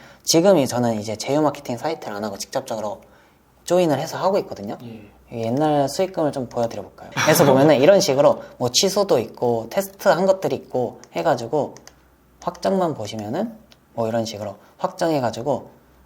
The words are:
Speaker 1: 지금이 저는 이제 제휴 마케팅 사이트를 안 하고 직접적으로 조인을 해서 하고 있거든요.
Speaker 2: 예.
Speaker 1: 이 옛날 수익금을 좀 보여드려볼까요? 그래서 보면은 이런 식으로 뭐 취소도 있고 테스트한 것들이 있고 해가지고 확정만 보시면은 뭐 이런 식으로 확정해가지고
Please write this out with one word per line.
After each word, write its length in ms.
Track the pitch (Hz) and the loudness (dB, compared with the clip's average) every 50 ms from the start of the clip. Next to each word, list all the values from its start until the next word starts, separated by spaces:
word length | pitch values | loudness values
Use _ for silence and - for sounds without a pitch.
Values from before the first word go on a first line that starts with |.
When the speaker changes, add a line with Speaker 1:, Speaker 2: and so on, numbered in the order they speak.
| - - - - _ | -20 -20 -20 -10 _
Speaker 1:
지금이 420 | - - 165 170 202 190 156 131 | 2 2 4 6 6 6 6 4
저는 320 | - 117 123 120 117 113 107 | 0 -2 -2 0 0 -2 -2
이제 160 | 104 113 104 | -4 -8 -8
제휴 260 | - - 131 139 151 | -8 -4 -2 0 0
마케팅 360 | 151 139 143 - - - 123 | 0 0 -2 -4 -8 -10 -8
사이트를 360 | 117 - 156 165 - - 117 104 | -6 -6 -6 -6 -6 -10 -10 -8
안 40 | 101 | -8
하고 160 | 107 104 98 | -8 -8 -8
직접적으로 640 | - - - - 131 - - 117 107 107 104 95 - - - _ _ _ _ _ _ _ _ _ _ _ | -10 -12 -8 -8 -8 -6 -6 -8 -6 -6 -8 -8 -10 -14 -20 _ _ _ _ _ _ _ _ _ _ _
조인을 340 | - 175 185 180 160 139 | 0 2 2 4 2 0
해서 200 | 127 156 - - | -2 -2 -6 -6
하고 200 | 131 160 190 202 180 | -4 -2 0 0 0
있거든요. 380 | - - 101 98 101 107 - - 127 | -2 -4 -10 -12 -10 -12 -12 -12 -14
Speaker 2:
예. 260 | 117 113 110 104 - - _ _ _ | -18 -18 -18 -20 -20 -20 _ _ _
Speaker 1:
이 120 | 123 117 113 | -8 -6 -4
옛날 440 | 113 123 143 156 151 147 143 139 | -2 0 0 0 2 2 2 0
수익금을 460 | 131 - - 190 185 190 170 156 143 135 | 0 -2 -2 -4 -4 -2 -4 -4 -2 -2
좀 160 | 139 123 - | -6 -8 -6
보여드려볼까요? 600 | - 123 117 113 - 104 92 - - - - - - | -4 -4 -4 -4 -4 -10 -14 -14 -18 -20 -20 -10 -6
그래서 300 | - - 156 160 170 160 | -2 0 2 4 6 6
보면은 320 | 143 127 135 143 156 147 | 6 6 6 6 6 6
이런 240 | 120 139 - - 143 | 8 8 8 8 6
식으로 420 | - - 131 139 143 139 - - - - - | 4 4 2 4 4 4 4 2 -4 -14 -8
뭐 100 | - 127 120 - | -4 -4 0 2
취소도 460 | - - 185 185 208 196 196 165 127 | 2 2 2 2 0 2 2 2 2
있고 480 | 107 - - - 131 120 117 113 110 - | 0 -2 -6 -4 -2 0 0 -2 -4 -4
테스트한 560 | - 196 196 - - - - 196 160 165 190 | -6 -6 -6 -6 -10 0 2 2 2 4 4
것들이 280 | 190 190 190 - 135 135 | 2 2 2 0 -4 -4
있고 420 | - - - - 127 123 104 - - - - - | -4 -6 -6 -4 -4 -2 -4 -6 -12 -20 -10 -8
해가지고 600 | 170 165 165 139 120 117 - 147 147 123 117 - - - - - _ _ _ _ _ _ _ _ _ - | -2 0 0 0 0 -2 -2 -2 -2 -2 -2 -6 -14 -20 -20 -20 _ _ _ _ _ _ _ _ _ -10
확정만 500 | 180 - - - 190 196 190 180 165 135 | -10 -10 -4 -2 -2 0 0 0 -2 -2
보시면은 600 | 120 107 104 110 110 104 104 131 180 226 240 - - - _ - _ _ _ _ | -6 -8 -10 -8 -10 -8 -6 -6 -6 -6 -6 -10 -16 -20 _ -20 _ _ _ _
뭐 160 | 117 113 113 | -6 -4 -2
이런 160 | 117 117 110 | -2 -4 -4
식으로 320 | 110 107 101 107 101 98 - - - _ _ | -6 -8 -10 -10 -12 -12 -14 -20 -20 _ _
확정해가지고 880 | - 185 - - 180 165 156 139 123 110 113 113 123 147 127 - - - - _ _ _ _ _ _ | -8 -8 -4 -4 -2 -2 0 0 -2 -2 -4 -4 -4 -4 -4 -4 -6 -12 -20 _ _ _ _ _ _